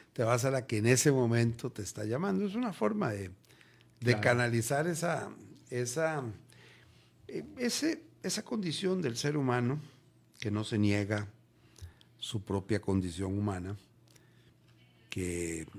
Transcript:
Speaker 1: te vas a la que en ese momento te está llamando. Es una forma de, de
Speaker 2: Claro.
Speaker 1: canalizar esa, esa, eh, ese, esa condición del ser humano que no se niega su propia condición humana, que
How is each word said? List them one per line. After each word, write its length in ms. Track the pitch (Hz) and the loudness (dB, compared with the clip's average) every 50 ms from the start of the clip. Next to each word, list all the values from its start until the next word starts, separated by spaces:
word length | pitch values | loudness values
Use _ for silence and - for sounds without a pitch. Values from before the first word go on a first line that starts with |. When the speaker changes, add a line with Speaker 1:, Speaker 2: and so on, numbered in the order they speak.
| - _ | -20 _
Speaker 1:
te 120 | - - 117 | -4 0 2
vas 200 | 113 123 120 120 | 2 2 2 2
a 60 | 135 | 2
la 160 | 135 127 117 | 0 0 -2
que 120 | - 113 104 | -2 0 2
en 100 | 107 120 | 6 6
ese 240 | 131 123 - 151 | 6 8 6 6
momento 580 | 139 131 123 117 117 117 117 117 113 - - 123 | 6 6 4 4 4 4 4 4 2 -2 -6 -8
te 140 | - - 101 | -8 -8 -10
está 200 | - - 110 107 | -10 -8 -6 -4
llamando. 420 | 107 117 143 185 202 196 190 208 196 | -4 -2 -2 -2 0 0 0 -2 -2
Es 80 | 190 | -2
una 180 | 240 247 226 165 | -4 -4 -4 -2
forma 380 | - 214 208 214 208 185 123 | -2 0 0 0 0 0 0
de, 180 | 104 101 98 90 92 - _ - - - - - - - - - _ - | -2 -2 -4 -8 -10 -14 _ -20 -20 -20 -20 -20 -20 -20 -20 -20 _ 0
de 120 | 117 120 | 2 4
Speaker 2:
Claro. 100 | 120 107 | 4 4
Speaker 1:
canalizar 640 | 104 127 123 120 123 120 117 117 107 - 143 143 160 175 | 6 4 4 4 4 2 2 0 0 0 0 0 0 0
esa, 420 | 170 151 170 170 160 127 107 101 104 - 104 104 - - - - | -2 -2 -2 -2 -2 -2 -4 -8 -12 -14 -18 -20 -20 -20 -12 -8
esa, 540 | 131 123 123 120 - 160 160 160 156 143 127 113 98 - - - - - - - - - - - - - - _ _ _ - - | -4 -4 -4 -2 -2 -2 -2 -2 -2 -2 -4 -6 -8 -10 -14 -20 -20 -20 -20 -20 -20 -20 -20 -20 -20 -20 -20 _ _ _ -16 -12
eh, 160 | - - - - - 262 | -10 -10 -10 -10 -8 -4
ese, 460 | 247 233 - - 285 320 320 - - - - - | -2 -2 -2 0 0 -2 -2 -2 -6 -16 -16 -10
esa 220 | - 190 - 208 - | -6 -6 -4 -4 -6
condición 580 | - 247 220 185 165 143 - 196 180 185 185 | -4 -4 -4 -2 -2 -2 -2 0 0 0 0
del 140 | 165 127 113 - | 0 -2 -2 -2
ser 180 | - 147 151 151 | -2 0 0 0
humano 420 | 135 127 123 123 120 120 139 151 - - - - - _ _ _ _ _ _ - | 2 2 2 4 4 2 0 0 -4 -10 -18 -20 -20 _ _ _ _ _ _ -8
que 120 | - 107 | -4 -2
no 120 | 101 107 107 | -2 -2 -2
se 140 | - 120 104 | 0 2 2
niega 500 | 104 101 101 104 101 98 107 104 104 101 - - _ _ _ _ - - - - - - - - - _ _ - | 4 4 4 2 0 0 -2 -2 -4 -6 -12 -18 _ _ _ _ -20 -20 -20 -18 -18 -18 -20 -20 -20 _ _ -14
su 260 | - - - 107 95 | -10 -8 -6 -6 -4
propia 360 | - 98 98 95 - 107 101 | -2 -2 -2 -2 0 -2 -2
condición 560 | - - 98 98 92 90 82 90 98 95 98 101 | 0 0 0 0 0 -2 -4 -6 -4 -4 -2 -2
humana, 400 | 104 104 95 92 90 95 104 104 - - _ _ _ - - - - _ _ _ _ - - _ _ _ - _ - _ _ _ - - | 0 -2 -2 -4 -6 -8 -10 -10 -14 -18 _ _ _ -20 -20 -20 -20 _ _ _ _ -20 -20 _ _ _ -20 _ -20 _ _ _ -20 -12
que 560 | - 95 92 90 87 87 85 82 82 80 78 - - | -6 -4 -4 -4 -2 -4 -4 -4 -6 -6 -8 -10 -12